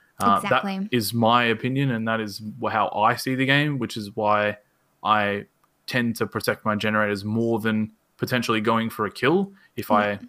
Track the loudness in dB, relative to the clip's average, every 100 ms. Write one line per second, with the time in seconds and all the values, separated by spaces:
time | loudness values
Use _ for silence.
0 | _ -2 2 2 2 0 0 -4 -2 -2
1 | 0 2 4 6 4 0 -2 0 0 -2
2 | -2 -4 -4 -10 -12 -6 0 0 0 2
3 | 2 2 -2 -2 2 2 0 -2 -4 -6
4 | -8 -2 2 2 2 -4 _ _ _ _
5 | 0 2 2 -2 -8 _ _ _ -4 -2
6 | 0 -2 -4 -4 -2 -2 -2 -2 0 0
7 | 0 -2 -2 -2 0 0 0 0 -2 -8
8 | _ -8 -4 -2 0 0 2 0 0 -4
9 | -6 0 2 2 0 -8 _ -10 0 2
10 | 2 -2